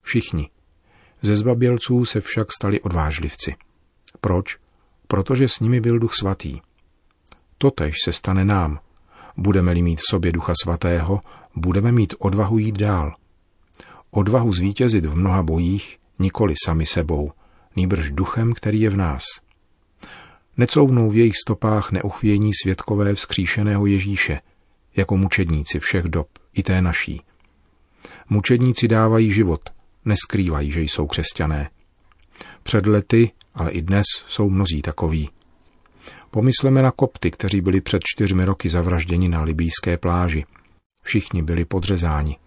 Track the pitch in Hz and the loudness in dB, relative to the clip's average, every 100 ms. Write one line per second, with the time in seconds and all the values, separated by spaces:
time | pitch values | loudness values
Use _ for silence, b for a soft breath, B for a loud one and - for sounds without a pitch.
0 | - 120 - 82 73 _ _ _ b b | -2 -4 -2 -6 -6 _ _ _ b b
1 | b b 104 104 113 120 123 120 - 123 | b b 0 0 0 2 2 0 0 0
2 | 120 107 - - 110 - 101 101 98 85 | 0 -2 -4 -6 -4 -4 -2 -2 -2 -2
3 | 78 76 78 - 80 73 _ _ _ _ | -2 -4 -8 -6 -8 -8 _ _ _ _
4 | - - 101 90 98 - _ _ _ _ | -20 -6 0 0 -2 -14 _ _ _ _
5 | _ 95 95 127 131 - 113 123 117 117 | _ -2 0 2 2 2 2 2 2 0
6 | 113 - 98 95 80 64 _ _ _ _ | 0 -2 -2 -4 -8 -12 _ _ _ _
7 | _ _ _ - _ _ 139 - 76 78 | _ _ _ -20 _ _ 0 0 -4 -2
8 | - - - 95 98 101 80 76 _ _ | -4 -4 -2 0 2 2 0 -4 _ _
9 | B B B - 95 95 87 87 87 80 | B B B -4 0 2 2 2 0 0
10 | - 95 87 82 - 85 87 82 87 87 | -2 0 0 -2 -2 -2 0 -2 0 0
11 | 78 95 B B B - 87 92 113 120 | 0 -4 B B B -4 0 0 2 2
12 | 101 - 98 98 101 113 107 101 104 95 | 0 -2 -2 0 0 0 0 -2 0 0
13 | 76 - _ _ _ _ _ B B B | -2 -8 _ _ _ _ _ B B B
14 | B 107 101 123 117 90 95 101 123 107 | B 0 2 2 2 2 0 2 2 2
15 | 82 80 95 95 80 82 87 98 - - | 0 0 2 2 2 0 0 -2 -6 -20
16 | _ - 95 - 104 76 - 80 78 - | _ -2 -2 0 0 0 0 0 0 0
17 | 78 76 73 - b b b - 92 92 | -2 -4 -4 -10 b b b -2 0 0
18 | 76 69 - - 117 113 107 107 110 98 | -2 -4 -2 0 -2 -2 -2 0 2 2
19 | 87 71 - - _ _ _ _ _ _ | -2 -2 -8 -12 _ _ _ _ _ _
20 | B B B B B - 120 151 139 123 | B B B B B -2 2 4 4 4
21 | 110 107 117 98 - 107 110 107 98 95 | 4 4 4 2 -4 -2 0 0 0 -4
22 | 101 - 107 104 104 101 95 95 - 104 | -4 -2 0 2 2 0 -2 -4 -2 0
23 | 101 101 - - 90 - 104 101 101 98 | 0 -2 -2 -4 -2 0 0 2 2 2
24 | 98 98 - 73 _ _ _ _ _ - | 0 -2 -2 -4 _ _ _ _ _ -4
25 | 95 95 95 - 85 76 73 - - 95 | 0 0 2 0 0 -2 -2 -6 -2 -2
26 | 85 82 76 - _ - 92 92 90 82 | -2 -4 -6 -14 _ -6 0 0 0 -2
27 | - 71 _ _ _ _ _ _ _ B | -6 -10 _ _ _ _ _ _ _ B
28 | B B B 101 95 123 127 120 113 110 | B B B -2 2 2 4 2 2 4
29 | 110 113 110 101 98 78 - - _ _ | 4 4 4 2 2 0 -6 -20 _ _
30 | 110 104 - 104 90 76 73 78 78 - | -2 0 0 0 0 0 -2 -2 -2 -2
31 | 76 - 78 - 78 76 73 _ _ _ | -4 -2 -4 -2 -2 -2 -4 _ _ _
32 | _ _ _ B B B - 110 98 104 | _ _ _ B B B 0 2 4 2
33 | - 117 117 _ _ - 82 87 82 101 | 4 4 4 _ _ -6 -6 -4 0 2
34 | 101 - - - 104 95 92 78 71 - | 2 -2 -8 -2 0 2 0 -2 -6 -4
35 | 82 80 73 _ _ _ _ _ _ B | -2 -2 -4 _ _ _ _ _ _ B
36 | B B B 110 127 127 135 135 131 - | B B B 0 2 2 4 4 4 2
37 | 123 - 87 - 98 98 92 95 - 98 | -4 -2 -4 -2 -2 0 2 0 0 -4
38 | - - 101 92 92 95 90 87 85 87 | -4 -2 0 2 0 0 -2 0 0 -2
39 | 82 85 90 85 80 80 85 85 - 85 | 0 0 2 0 -2 -2 -2 -2 -2 -2
40 | 90 87 90 80 - _ _ _ _ _ | 0 0 0 -2 -6 _ _ _ _ _
41 | - 107 - 90 80 85 85 95 - 92 | -4 -4 -2 -4 -2 -2 -2 -4 -2 -2
42 | 82 76 76 73 | 0 -2 -4 -6